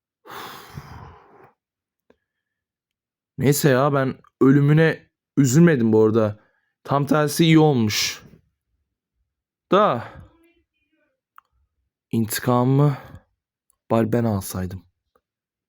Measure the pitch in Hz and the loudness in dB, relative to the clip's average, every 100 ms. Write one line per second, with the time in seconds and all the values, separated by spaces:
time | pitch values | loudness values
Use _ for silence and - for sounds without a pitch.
0 | _ _ - - - - - - - - | _ _ -20 -20 -20 -20 -20 -20 -20 -20
1 | - - _ - - _ _ _ _ _ | -20 -20 _ -20 -20 _ _ _ _ _
2 | _ _ _ _ _ _ _ _ _ _ | _ _ _ _ _ _ _ _ _ _
3 | _ _ _ - 143 147 151 127 147 139 | _ _ _ -4 -2 0 2 2 0 -2
4 | 135 - _ - 135 139 143 156 160 - | -4 -8 _ 0 2 4 4 2 2 -2
5 | _ _ _ - 139 143 170 139 113 110 | _ _ _ -2 2 4 4 2 0 2
6 | 110 113 107 104 _ _ _ _ - 139 | 2 2 -2 -6 _ _ _ _ -6 -4
7 | 139 151 147 143 165 160 156 131 110 - | -2 -2 -2 0 2 4 4 2 -2 -4
8 | - - - _ _ _ _ _ _ _ | -6 -10 -20 _ _ _ _ _ _ _
9 | _ _ _ _ _ _ - 185 202 123 | _ _ _ _ _ _ -2 0 0 -2
10 | - - - _ _ _ _ _ 302 311 | -10 -20 -20 _ _ _ _ _ _ _
11 | 302 _ _ _ _ _ _ _ _ _ | _ _ _ _ _ _ _ _ _ _
12 | _ 113 107 - - 123 127 135 147 131 | _ -6 -4 -6 -2 0 0 2 0 -2
13 | - - _ _ _ _ _ _ - 113 | -12 -20 _ _ _ _ _ _ -4 -2
14 | 110 120 117 101 - 92 92 92 _ _ | -2 -2 -2 -4 -6 -10 -10 -12 _ _
15 | _ _ _ _ _ _ | _ _ _ _ _ _